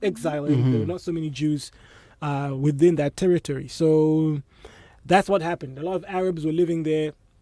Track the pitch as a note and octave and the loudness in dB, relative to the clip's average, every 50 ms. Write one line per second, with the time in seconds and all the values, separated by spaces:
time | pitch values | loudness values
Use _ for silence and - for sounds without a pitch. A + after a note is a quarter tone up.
0 | G#3+ G3 - - - D#3+ D3 D3 C#3+ D3+ C#3+ B2 B2+ C3 B2 A2+ G#2+ - F3+ F3+ | -4 -4 -2 -2 -4 -4 -4 -2 0 2 2 2 4 2 2 2 0 -2 -4 -6
1 | - F3+ E3+ E3 D#3+ D3+ C3 B2+ D3+ D3+ D3+ C#3 - - - - - - - - | -6 -6 -6 -4 -4 -6 -4 -2 -2 -2 -2 -2 -4 -10 -18 -20 -20 -20 -20 -20
2 | - - _ - D3+ C#3+ C#3 C#3 C#3+ C#3 C3+ C3+ C#3 D3+ C#3+ C3+ E3 F3+ E3 D3 | -20 -20 _ -8 -6 -4 -4 -2 -4 -4 -4 -2 0 0 2 4 4 4 6 4
3 | C#3+ C#3+ - - F#3 F#3 F3 D#3+ - - C#3 C3 C3+ B2 - - E3 D#3 D#3 D#3 | 0 -2 -2 0 2 2 2 2 0 -4 -6 -8 -8 -10 -4 0 2 4 4 4
4 | D#3 D#3 D#3 D#3 D#3 D#3 D3+ C#3+ - _ _ - - - - - - - - - | 4 4 2 2 2 0 0 -2 -6 _ _ -20 -20 -20 -20 -20 -20 -20 -20 -10
5 | - - F3 G3 F#3+ F#3 G3+ F#3 D#3+ E3+ E3+ - D3+ C3 C3 C#3 D#3 F3+ F#3+ F3+ | -2 2 2 2 4 4 0 0 0 -2 -4 -6 -8 -10 -10 -8 -6 -4 -4 -4
6 | - - F#3 F#3 F#3 F#3 F3 D#3+ D3+ D#3 D#3 E3+ F3 D#3+ E3+ E3 D#3 D#3 D#3 D#3 | -6 -6 -4 -2 -2 -2 -2 -2 -2 -2 0 2 2 0 0 -2 0 0 0 0
7 | D3+ D3+ - _ _ _ _ _ | -2 -2 -6 _ _ _ _ _